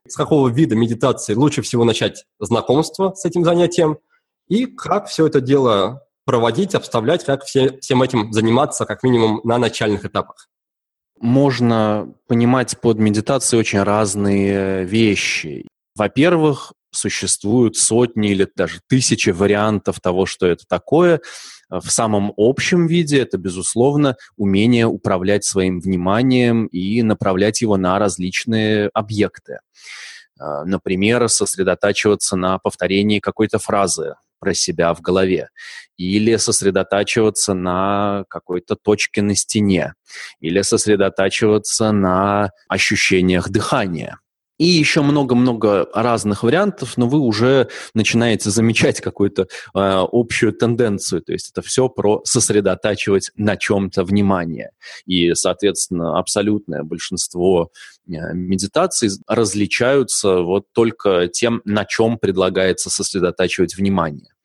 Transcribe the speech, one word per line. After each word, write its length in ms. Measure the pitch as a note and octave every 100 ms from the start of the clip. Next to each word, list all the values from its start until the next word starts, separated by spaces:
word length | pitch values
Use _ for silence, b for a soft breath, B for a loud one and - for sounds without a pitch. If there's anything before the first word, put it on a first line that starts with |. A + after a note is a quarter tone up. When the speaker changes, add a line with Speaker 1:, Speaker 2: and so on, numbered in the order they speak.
| _
Speaker 1:
с 100 | -
какого 320 | D3+ D#3 C3
вида 260 | A#2 D#3
медитации 600 | A2 A#2 A#2 C3 A#2 -
лучше 280 | G#2 D3 C#3
всего 220 | G#2+ B2
начать 400 | A#2 A2 G#2+ - - _
знакомство 720 | G#2 A2+ - C3 E3 - F#3+
с 100 | F#3+
этим 200 | F3 F3
занятием, 540 | E3+ F3 F3 F3 D#3+ D#3 _ _ _ _ _
и 180 | G3 B3+
как 400 | - D3+ F#3 G3+
все 200 | - D#3
это 140 | C#3+
дело 600 | B2 C#3 B2+ G#2 F#2+ C3 _ _
проводить, 500 | - B2 A#2 A2+ G3
обставлять, 500 | - - A#2+ A2 E3+
как 200 | - C#3
все, 340 | - C#3 C3 -
всем 220 | - B2+
этим 300 | B2+ B2 G#2+
заниматься, 540 | A2 A2 A#2+ D3 - A#2
как 160 | G#2+
минимум, 380 | B2+ A#2+ A2+ G#2+
на 120 | A#2 A#2
начальных 480 | A#2 - A2 G2+
этапах. 440 | F2 G2+ - - - _ _ _ _ _ _ _
Speaker 2:
Можно 920 | A#2 B2+ C#3 B2 A#2+ A2+ G#2+ G#2+ D2 - _
понимать 540 | A#2 A#2 B2+ A#2+ -
под 180 | A#2+ G#2+
медитацией 640 | A2 G#2 G#2+ C#3 - A#2
очень 220 | A2 G2+
разные 1000 | G2 G#2 G#2+ G2+ G2+ G2+ G2 G2 F#2+ F#2+
вещи. 840 | F#2 G#2+ A2+ F#2+ - - D#2 C#2 - _ _ -
Во-первых, 760 | G#2 - D#3 F3 D#3 C3+ - - _
существуют 840 | - G#2+ - F#2 - G2+ A#2+ A#2 -
сотни 540 | - A2+ B2 A#2 G#2
или 180 | G2 F#2+ -
даже 240 | F2 F2 _
тысячи 420 | C3 B2 A2+ -
вариантов 680 | F2 G2 G#2 G#2+ G#2 - F2+
того, 260 | - F2+ F#2+
что 200 | - F#2
это 180 | E2+ -
такое. 520 | F2+ - D3 F3 D#3+ B B B B B
В 220 | F#2 -
самом 420 | - A2+ G#2+ G2+ -
общем 480 | G#2+ C3+ - F3+ E3
виде 340 | E3+ D#3 C#3+
это, 160 | A#2+ F#2+
безусловно, 800 | F#2 F2+ F2+ A2+ B2+ C#3+ C#3+ B2 B _
умение 480 | G2+ G2 A2 A#2+ A2+
управлять 580 | G2+ G#2+ F#2+ F#2 G2+
своим 360 | - G2 F#2 F2+
вниманием 840 | F2+ F#2 F2 G#2 C3 B2+ A#2+ A#2 A2
и 360 | F2+ F#2+ A2+
направлять 580 | A2+ G#2 G2+ F#2 G2+ A2
его 160 | A#2 G2
на 220 | F#2 F#2+
различные 880 | G#2 F#2 F2+ - - A2 G#2+ G#2+ G#2
объекты. 640 | - G#2 G#2+ G2 - - A#1+ _ B B B B B B _
Э, 240 | D2 D2
например, 640 | D#2+ F#2+ - F#2 G#2 A#2+ A#2
сосредотачиваться 1080 | - G2+ - F#2+ F2+ G#2 G2+ G#2+ G#2 - F#2+
на 220 | F#2 F#2+
повторении 600 | - - F2 G2 G#2 G#2
какой-то 400 | G2 - G#2+ A2
фразы 560 | - G#2 F#2+ E2 D2+ C#2+ _ _
про 140 | F#2+
себя 400 | E2+ - D#2+ E2+
в 80 | E2+
голове, 460 | D#2+ F#2 F#2+ F2 - _ B B B _
или 380 | F2+ G2+ G#2+ A#2
сосредотачиваться 1160 | - G#2+ G2 F#2+ F#2+ G2 G2+ - G#2+ G2+ -
на 720 | F#2 F2+ F2+ G2 G2+ G#2 G2+ F#2+
какой-то 480 | - - F2+ - G#2
точке 440 | - G#2 - -
на 140 | G#2
стене, 580 | G2+ - A2 G#2 F#2 C#2+ - _ B B B
или 220 | D#2+ F#2
сосредотачиваться 1300 | G2 A2+ - G#2 G2 - F#2+ - A2 G#2+ - - A2
на 600 | G#2 F#2+ F#2 G2+ G2+ G2+ - b
ощущениях 840 | G2 - G#2+ - F#2+ F#2 F#2 E2+
дыхания. 680 | G#2 - C#3+ G2+ E2 C2+ - _ _ _ _
И 60 | E3
еще 380 | F3 D3 -
много-много 840 | C#3+ D3 C3+ B2 B2+ A2+ G#2+ G2+ -
разных 480 | G2+ A#2+ A#2 G2 G2+
вариантов, 540 | A2+ D3+ G#3 - B2+ -
но 100 | A#2+
вы 140 | C#3+
уже 480 | C3 G#2 B2 C3+ A#2+ B B
начинаете 560 | A2 G#2+ A#2+ A#2 G#2+ G#2+
замечать 500 | G#2 A2+ A2 C#3 -
какую-то, 420 | - - G2+ G2+
э, 40 | F#2+ B B
общую 800 | F#2+ G2 F#2+ F#2 A#2+ A#2 - A2+
тенденцию. 720 | - A#2 A#2 A#2+ G2 - F2
То 100 | D2+
есть 200 | E2 -
это 100 | -
все 260 | - - B2+
про 340 | - G2+ G#2+
сосредотачивать 1080 | - B2 - G#2 F#2+ F#2 G#2+ G#2 - G2 - -
на 200 | G#2 F#2+
чем-то 460 | - G#2 G2 -
внимание. 680 | F2+ G2+ G2+ F#2+ E2 D2 G#1 _ B B -
И, 260 | F#2 E2+
соответственно, 840 | D#2+ F#2 F2 G2+ F#2 - F2 E2+ D#2
абсолютное 640 | F#2 - G2+ G#2 G#2 D2+
большинство, 880 | D2+ E2+ - F2+ - F2 F2+ F2+ E2 B B B _
э, 240 | D#2+ E2
медитаций 760 | E2+ F2+ F#2+ G2 D3 F3+ - A2 G2 -
различаются 1120 | A2 A2 G#2 G2+ - A#2+ C#3 B2 - G2+ F#2
вот 240 | F2 F#2+ -
только 560 | - A#2 A2 G#2 F#2 F2
тем, 340 | - A#2 A2+
на 200 | - G#2
чем 340 | G2+ - A2+ A#2
предлагается 720 | G2+ F#2 F#2 F#2+ F#2+ F2 -
сосредотачивать 840 | - G2 G2 F2 E2+ F2+ - F2+ -
внимание. 540 | G2 F#2+ D#2+ C#2+ - _